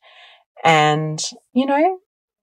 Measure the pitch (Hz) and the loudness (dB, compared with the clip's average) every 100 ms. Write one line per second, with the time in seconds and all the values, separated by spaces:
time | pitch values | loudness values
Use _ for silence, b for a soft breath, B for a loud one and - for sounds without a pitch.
0 | b b b b b - 160 156 151 151 | b b b b b -4 2 2 2 0
1 | 156 156 - - _ 247 269 277 349 370 | -4 -8 -10 -12 _ -2 0 2 0 -2
2 | _ _ _ _ | _ _ _ _